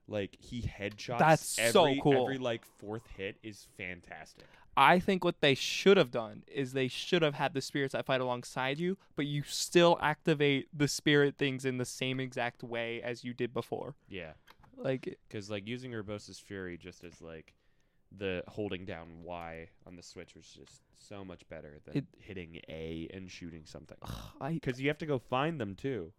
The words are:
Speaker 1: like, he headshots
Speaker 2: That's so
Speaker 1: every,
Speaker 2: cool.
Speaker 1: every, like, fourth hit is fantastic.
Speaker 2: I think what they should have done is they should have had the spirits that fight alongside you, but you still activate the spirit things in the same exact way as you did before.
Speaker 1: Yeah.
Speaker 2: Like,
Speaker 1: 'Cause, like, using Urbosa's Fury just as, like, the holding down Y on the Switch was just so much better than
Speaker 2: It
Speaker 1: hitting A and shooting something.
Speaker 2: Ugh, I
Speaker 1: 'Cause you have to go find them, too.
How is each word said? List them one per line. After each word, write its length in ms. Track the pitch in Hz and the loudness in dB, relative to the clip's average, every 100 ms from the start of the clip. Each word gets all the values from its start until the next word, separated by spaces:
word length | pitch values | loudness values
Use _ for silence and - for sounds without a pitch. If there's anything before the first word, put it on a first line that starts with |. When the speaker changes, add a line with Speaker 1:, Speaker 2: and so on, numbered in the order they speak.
| - | -6
Speaker 1:
like, 260 | 104 98 - | -4 -4 -8
he 220 | - 120 | -12 -6
headshots 580 | - - 101 104 - 120 | -6 -6 -8 -8 -6 2
Speaker 2:
That's 260 | 151 156 - - 113 | 4 4 2 0 4
so 140 | 196 156 | 6 6
Speaker 1:
every, 140 | 139 | 6
Speaker 2:
cool. 220 | 151 131 123 | 4 4 4
Speaker 1:
every, 120 | 135 | -2
like, 260 | 123 117 - | -2 -4 -8
fourth 400 | - 104 113 - - | -18 -10 -10 -10 -8
hit 200 | 98 113 | -8 -8
is 240 | 110 101 - - | -16 -16 -20 -12
fantastic. 680 | 92 87 90 80 80 - - - - - | -10 -10 -14 -18 -18 -20 -20 -20 -4 6
Speaker 2:
I 220 | 135 180 | 8 8
think 260 | 196 185 175 | 6 2 2
what 160 | - | 2
they 140 | 147 135 | 2 2
should 420 | - - 190 196 | 0 4 6 8
have 140 | 127 | 6
done 320 | 123 107 107 - | 0 -6 -12 -10
is 240 | 107 127 | -4 -2
they 160 | 131 131 | 0 -2
should 360 | - - 180 | -2 0 2
have 100 | 156 | 2
had 200 | 143 139 160 | 2 -2 -2
the 60 | |
spirits 300 | - 147 135 | -4 -2 -2
that 120 | 120 - | -2 0
fight 160 | 131 | 0
alongside 560 | 127 123 123 135 131 143 | 0 -4 -6 -4 -4 -2
you, 180 | 175 190 _ - | -2 -4 _ -6
but 100 | 147 | -2
you 160 | 143 | -2
still 540 | 143 - - 175 170 175 | -4 -6 4 8 8 6
activate 680 | 147 151 - 147 143 139 - | 2 0 2 4 4 4 0
the 160 | 147 143 | 0 0
spirit 480 | - 160 147 143 - | 2 4 6 6 4
things 280 | 143 131 131 | -2 0 -2
in 120 | 127 | -2
the 60 | |
same 360 | 123 - 131 131 | -4 -4 -4 -2
exact 420 | 131 127 120 - | -4 -4 -4 -6
way 380 | 123 117 117 117 | -8 -4 -4 -6
as 220 | 120 120 123 | -6 -8 -8
you 80 | |
did 200 | 123 123 127 | -2 -2 -2
before. 400 | - - - - - | -4 -6 -6 -12 -12
Speaker 1:
Yeah. 260 | 92 80 - - - - 269 | -12 -12 -14 -20 -20 -20 -8
Speaker 2:
Like, 400 | 185 131 - - - | -4 -4 -6 -12 -12
Speaker 1:
'Cause, 200 | 110 98 | -12 -8
like, 180 | 104 101 | -8 -8
using 240 | 123 127 | -10 -8
Urbosa's 480 | 117 101 104 - 95 | -10 -8 -10 -12 -18
Fury 380 | - 98 92 85 | -12 -10 -8 -10
just 260 | 90 87 | -14 -16
as, 160 | 87 82 | -20 -18
like, 340 | 82 80 - _ _ _ _ _ _ 98 | -16 -16 -18 _ _ _ _ _ _ -6
the 280 | 98 87 - | -4 -2 -6
holding 380 | - 104 92 95 | -6 -4 -4 -8
down 380 | 82 85 82 | -10 -12 -14
Y 440 | 85 87 85 82 82 _ 90 | -12 -10 -10 -12 -14 _ -20
on 100 | 87 | -20
the 60 | |
Switch 320 | - 92 82 82 | -18 -18 -18 -20
was 120 | 85 | -20
just 360 | - 69 - _ _ | -20 -20 -20 _ _
so 260 | - 101 92 | -18 -14 -14
much 200 | 85 - | -16 -16
better 300 | 82 76 76 | -16 -14 -18
than 140 | - 117 | -8 -6
Speaker 2:
It 80 | - _ | -8 _
Speaker 1:
hitting 440 | - 92 82 82 - | -14 -12 -12 -14 -12
A 400 | 80 80 82 82 | -10 -8 -8 -8
and 160 | 95 92 | -12 -14
shooting 360 | - 87 80 78 | -14 -14 -14 -16
something. 320 | - 76 - | -18 -18 -16
Speaker 2:
Ugh, 280 | - 57 52 - | -12 -12 -12 -10
I 200 | 135 160 | -6 -4
Speaker 1:
'Cause 200 | 139 127 | -4 -2
you 80 | 139 | -2
have 100 | 147 | -2
to 60 | 156 | -2
go 100 | 131 | -4
find 400 | - 127 151 165 | 0 0 0 -2
them, 160 | 101 95 | -6 -4
too. 380 | 135 120 82 | -4 -4 -8